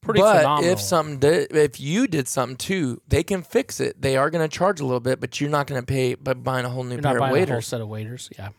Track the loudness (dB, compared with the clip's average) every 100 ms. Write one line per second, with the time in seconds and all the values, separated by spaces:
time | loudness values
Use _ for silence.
0 | 0 4 6 8 6 4 2 0 0 0
1 | 0 2 2 4 2 2 2 0 -2 0
2 | 0 -2 -2 -2 -4 -6 -4 -2 -2 -4
3 | _ 0 0 -4 -2 -2 -2 -4 -6 -2
4 | 0 2 0 0 -2 0 0 0 -2 -2
5 | 0 -2 -4 -4 -2 0 -2 -6 -2 0
6 | 0 -2 -4 -4 -2 -2 -2 -6 -6 -4
7 | 0 2 2 2 2 -2 -4 -8 -8 -8
8 | -10 -12 -16 -14 -14